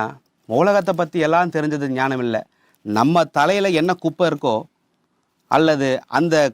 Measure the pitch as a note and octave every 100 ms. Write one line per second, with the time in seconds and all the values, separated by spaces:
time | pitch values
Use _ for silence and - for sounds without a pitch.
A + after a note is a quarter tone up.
0 | A2+ C3+ _ _ - A#2 F#3 G3+ F#3 F3
1 | E3 E3+ D#3 E3 F3+ D#3 D3+ D3 C#3 C3
2 | C3+ C3 A#2+ A2 - _ _ _ G#2 G#2+
3 | C3 E3+ D#3+ D3+ D3+ G3+ G3 D#3+ E3+ F3
4 | E3 D3 F3 D3+ C3+ A2 - _ _ _
5 | _ _ _ _ - C3+ D#3+ D3+ C3+ B2+
6 | - C3 E3+ D#3 C#3+